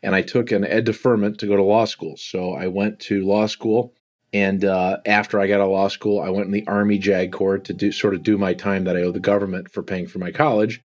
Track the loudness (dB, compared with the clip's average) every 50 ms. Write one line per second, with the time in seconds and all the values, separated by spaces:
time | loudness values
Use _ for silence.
0 | 0 0 0 0 0 0 0 -2 0 2 0 0 0 0 0 0 2 0 -2 0
1 | 2 2 2 4 2 0 -2 -4 -2 0 2 4 4 4 4 4 2 0 -4 _
2 | -10 -12 -12 -12 -16 -8 -6 -4 -4 -4 -6 -4 -6 -4 -2 0 -2 -2 -2 _
3 | -6 -4 -2 0 2 2 2 2 2 0 -2 -4 -2 0 0 0 0 -2 _ _
4 | _ _ _ _ _ _ -2 0 2 2 2 2 2 2 2 2 0 0 -2 -2
5 | 0 2 2 2 2 0 0 0 2 2 2 2 2 2 2 2 2 0 -2 -4
6 | -2 -2 -2 0 0 -2 -2 -2 -2 -2 -4 -4 -2 -2 0 2 2 2 2 2
7 | 2 2 2 2 0 -2 -2 -2 0 0 0 0 -2 -6 -6 -2 -2 -2 -2 0
8 | 0 0 0 0 2 0 2 2 2 0 -2 -2 -2 -2 -2 0 0 0 0 0
9 | 0 -2 -2 -2 0 2 2 2 0 -2 -6 -8 -10 -8 -10 -10 -8 -6 -6 -6
10 | -6 -8 -8 -8 -8 -8 -2 0 0 2 2 2 0 0 -2 -8 _ _